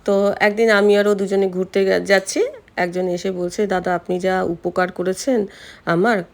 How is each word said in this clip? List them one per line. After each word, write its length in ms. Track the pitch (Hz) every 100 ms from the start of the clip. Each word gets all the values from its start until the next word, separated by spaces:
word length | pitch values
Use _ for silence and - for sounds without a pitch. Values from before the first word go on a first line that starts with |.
তো 280 | - 196 202 -
একদিন 300 | 208 202 226
আমি 280 | 202 208 208
আরও 160 | 208
দুজনে 340 | 202 196 196 190
ঘুরতে 360 | 180 185 196
গে-, 160 | 190 185
যাচ্ছি, 440 | 180 196 190 311 494 539 - -
একজন 320 | 180 180 180
এসে 220 | 175 190
বলছে, 360 | 180 175 - 202
"দাদা, 280 | 185 180
আপনি 240 | 175 - 180
যা 240 | 185 185
উপকার 500 | 180 170 180 180 180
করেছেন 540 | 190 180 185 - 240 196 - - -
আমার, 380 | - 170 214 208 170